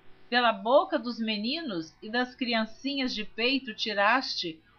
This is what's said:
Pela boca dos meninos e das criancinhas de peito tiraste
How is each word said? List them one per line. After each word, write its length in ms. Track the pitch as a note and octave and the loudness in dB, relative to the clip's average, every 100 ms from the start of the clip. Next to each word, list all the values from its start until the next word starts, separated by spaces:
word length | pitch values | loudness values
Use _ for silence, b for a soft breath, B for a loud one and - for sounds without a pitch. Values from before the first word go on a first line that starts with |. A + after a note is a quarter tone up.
| - - - | -20 -20 -2
Pela 240 | A#3+ A#3+ | 2 4
boca 460 | G3+ G#3+ C#4 F#4 D4+ | 2 4 4 4 0
dos 200 | A#3 A3+ | -4 -4
meninos 760 | A3 G#3 A3 D#4 D#4+ F3 D#3+ - | -2 -2 -2 -4 -4 -6 -6 -12
e 80 | G#3+ | -4
das 260 | A#3+ B3 | -2 -2
criancinhas 800 | - A#3+ A3+ A3 - C4+ C#4 B3+ | -4 0 0 -2 -4 -6 -2 -2
de 100 | G#3+ | -4
peito 500 | G#3 - A#3+ C4+ C4 | -6 -2 0 0 -2
tiraste 880 | G#3+ A3+ G3+ G3+ B3+ - - E3+ D#3+ b | -6 -2 2 4 4 0 -6 -8 -10 b